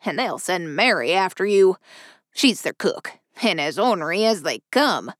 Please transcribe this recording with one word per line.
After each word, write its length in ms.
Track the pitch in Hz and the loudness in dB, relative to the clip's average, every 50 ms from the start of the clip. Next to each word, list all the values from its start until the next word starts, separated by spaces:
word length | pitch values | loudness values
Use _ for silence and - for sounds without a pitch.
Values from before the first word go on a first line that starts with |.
| - | -8
and 160 | 208 156 139 | -6 -4 -2
they'll 180 | 262 220 147 | -4 -4 -4
send 380 | - - - 180 180 170 160 147 | -6 -4 -4 -4 -2 -4 -4 -2
Mary 380 | 147 214 254 220 165 120 123 165 | 0 2 2 2 0 0 0 0
after 320 | 190 190 185 - - 190 | 0 0 -2 -2 -2 -2
you. 320 | 202 208 196 190 185 185 - _ _ - - - - - _ _ _ _ | 2 4 6 6 4 4 0 _ _ -20 -20 -20 -20 -20 _ _ _ _
She's 280 | - - 277 208 - | 0 2 2 2 0
their 120 | - 151 - | -2 -6 -6
cook, 400 | - - 190 - - - - - - _ _ _ - | -2 -2 -2 -2 -4 -6 -14 -16 -18 _ _ _ -4
and 180 | - 233 185 160 | -2 0 0 0
as 200 | 143 147 156 160 | -2 -2 -2 0
ornery 460 | 208 247 226 185 156 156 165 196 220 | 2 2 2 0 -2 -2 -2 0 2
as 180 | 220 220 190 143 | 2 0 0 -2
they 180 | 160 131 - - _ | -6 -6 -6 -8 _
come. 420 | - 240 294 294 202 131 92 113 - | 0 2 2 2 2 0 -4 -8 -12